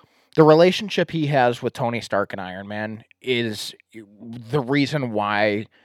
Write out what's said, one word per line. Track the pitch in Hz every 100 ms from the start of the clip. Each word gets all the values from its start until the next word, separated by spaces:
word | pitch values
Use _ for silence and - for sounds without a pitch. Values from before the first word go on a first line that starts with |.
| _ _ _ -
the |
relationship | 156 156 180 185 202 - 170
he | 165 143
has | 147 123 120
with | 123
Tony | - 120 117
Stark | - 98 101
and | 101
Iron | 92 92 101
Man | 104 107 110 - _
is | 127 123 117 107 - - _
the | 110 101 107 117 120 113 147
reason | 120 143 131 147 127
why | 104 104 104 107 104 110 _